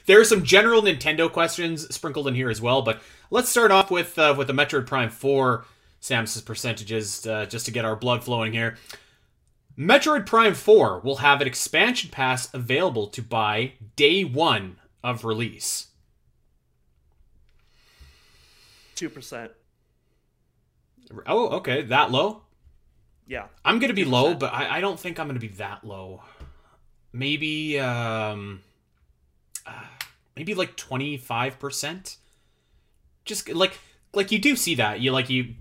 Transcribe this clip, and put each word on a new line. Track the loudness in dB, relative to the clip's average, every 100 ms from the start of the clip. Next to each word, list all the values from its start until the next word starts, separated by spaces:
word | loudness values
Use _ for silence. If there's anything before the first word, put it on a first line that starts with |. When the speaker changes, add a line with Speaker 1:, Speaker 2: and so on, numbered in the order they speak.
| 6
Speaker 1:
There | 8
are |
some | 8 4
general | 6 6 6 4
Nintendo | 2 0 0 0 0
questions | 2 0 0 -4 -4 -8
sprinkled | -8 -6 -4 -2
in |
here | -2 -2
as | -2
well, | 2 2
but | 2 -4 -8 -20 -2
let's | 0 2
start | 4 6
off | 6 6
with, | 0 -2 4
uh, | 4 4
with | 0
the |
Metroid | 0 0 0 -2
Prime | -2 -2
four | -2 0 2 2 0 -4 _ _ _
Samus's | -4 -4 -2 -8
percentages, | -10 -8 -6 -6 -6 -6 -6 -8 -6
uh, | -6 -6
just | -8
to | -6
get | -4 -2
our | -2
blood | -2 -2
flowing | -2 -4 -2
here. | -2 -4 -6 -16 -20 _ _ _ _ _ _ _ -4
Metroid | 4 4 4 0 2
Prime | 4 4
four | 4 6 8 6 0
will | -4 2
have | 4 4
an | 2
expansion | -4 -2 2 2 0 -6
pass | -4 -2 -2 -6
available | -8 -2 0 0 -2 -6
to | -10
buy | -6 -2 -2 -2 -4 -10 -14 2
day | 4 4
one | 0 0 0 0 -4 -16 _ _
of | -8 -6
release. | -4 -4 -6 -8 -8 -8 -10 _ _ _ _ _ _ _ _ _ _ _ _ _ _ _ _ _ _ _ _ _ -20 _ _ _ _ _ _ _ _
Speaker 2:
Two | -12 -12
percent. | -12 -16 -14 -16 -20 _ _ _ _ _ _ _ _ _ _ _ _ _ _ -20 -14 -4
Speaker 1:
Oh, | 0 0 -2
okay. | -4 -4
That | 0 2 2
low? | 2 0 -4 _ _ _ _ _ _ _ _ -14
Speaker 2:
Yeah. | -14 -14 _
Speaker 1:
I'm | 0 2
gonna | 0
be | 0
Speaker 2:
Two | 0
percent. | 2 2
Speaker 1:
low, |
but | 0 -4
I, | -4 -4 -4
I |
don't | -4 -6
think | -10 -10
I'm | -8
gonna | -8
be | -10
that | -12 -14 -14
low. | -16 -16 -16 -18 -20 -20 -20 -20 _ _ _ _ _
Maybe, | -6 -4 -2 -4 -4 -4 -2
um, | -2 -2 -4 -4 -4 -6 -10 -14 -18 _ _ _ _ _ _ _ _ -18 -16
uh, | -18 -18 -18 -18 _ _ -12
maybe, | -6
like, | -4 -4 -8
twenty-five | -8 -6 -6 -8 -6 -4 -4 -6
percent. | -10 -8 -8 -10 -16 -20 _ _ _ _ _ _ _ _ _ _
Just, | -12 -10 -6
like, | 0 0 -2 -20 _ _
like, | -4 0
you | 2
do | 2 2
see | 0 0
that. | 0 0
You, | 0
like, | 0 0
you, | -2 -2 -8